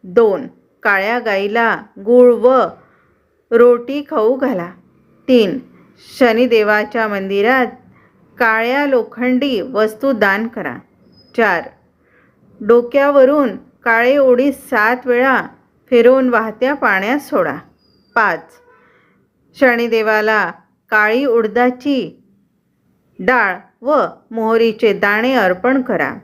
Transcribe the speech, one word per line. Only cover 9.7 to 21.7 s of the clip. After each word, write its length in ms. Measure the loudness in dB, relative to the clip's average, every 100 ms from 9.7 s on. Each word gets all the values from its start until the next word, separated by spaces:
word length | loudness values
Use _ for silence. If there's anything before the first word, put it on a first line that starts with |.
| -2 -2 -2 -4
दान 360 | 0 0 0 -6
करा. 280 | -8 -10 -12 _ _ _ _ _ -2
चार, 320 | 0 0 -6 _ _ _ _ _ _ _ _ _
डोक्यावरून 960 | 2 2 2 0 2 4 4 2 -2 -6
काळे 600 | -18 _ -2 0 2 2
उडीद 360 | 2 2 0
सात 440 | -4 -4 -2 0 -2
वेळा 380 | -2 0 2 0 -4 -18 _ _ _
फिरवून 380 | 4 4 4 2
वाहत्या 460 | 0 -2 -4 -4
पाण्यात 440 | -2 0 0 -2 -4
सोडा. 380 | -4 -4 -4 -6 -16 _ _ _ _
पाच, 360 | -2 0 -2 -10 _ _ _ _ _ _ _ _ _ _ -2
शनिदेवाला 920 | 0 0 -2 -2 0 0 0 0 -2 -8 _ _ _
काळी 340 | 0 2 0
उडदाची 1000 | 0 0 0 0 0